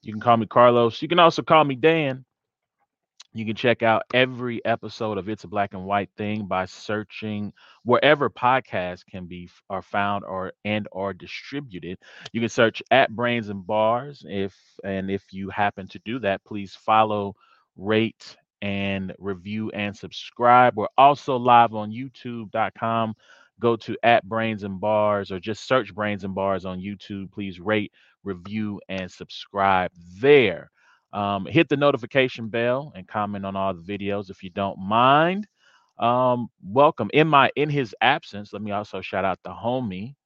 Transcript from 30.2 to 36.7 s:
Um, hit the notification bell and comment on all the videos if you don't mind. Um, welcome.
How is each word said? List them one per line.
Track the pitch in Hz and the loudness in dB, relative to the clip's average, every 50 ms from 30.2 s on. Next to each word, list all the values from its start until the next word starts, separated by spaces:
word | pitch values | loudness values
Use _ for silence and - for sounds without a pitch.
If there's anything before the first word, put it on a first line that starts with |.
| 117 139 147 143 123 101 85 76 69 _ _ _ _ _ _ _ _ _ - | 4 6 6 8 6 4 -2 -6 -12 _ _ _ _ _ _ _ _ _ -8
Um, | 104 101 101 101 98 95 | -6 -4 -4 -4 -4 -6
hit | 67 98 147 170 - | 0 2 2 2 2
the | 151 | 0
notification | 139 143 143 139 123 113 117 - 139 131 127 - - 117 | 2 2 2 2 0 -6 -2 0 0 0 0 -2 -8 -12
bell | 110 98 117 117 120 123 131 147 151 - | -6 -4 -2 -2 0 -2 -4 -6 -10 -16
and | 95 92 | -18 -18
comment | _ - 110 104 101 101 98 98 | _ -6 -4 -4 -4 -6 -8 -8
on | 98 98 | -6 -6
all | 98 95 95 92 | -4 -4 -4 -4
the | 85 82 | -6 -10
videos | 92 104 98 101 98 101 101 101 95 | -10 -10 -8 -6 -6 -6 -6 -8 -10
if | 98 _ | -16 _
you | - - | -16 -12
don't | _ 202 196 196 - - | _ -4 -4 -4 -4 -8
mind. | 190 190 107 117 123 131 139 147 160 175 185 202 214 _ _ _ _ _ _ _ _ _ _ - | -6 0 2 4 6 6 6 6 4 2 0 -4 -8 _ _ _ _ _ _ _ _ _ _ -2
Um, | - 117 123 123 127 127 123 120 117 - _ _ - | 0 0 2 2 2 2 0 0 -4 -8 _ _ -16
welcome. | 90 | -4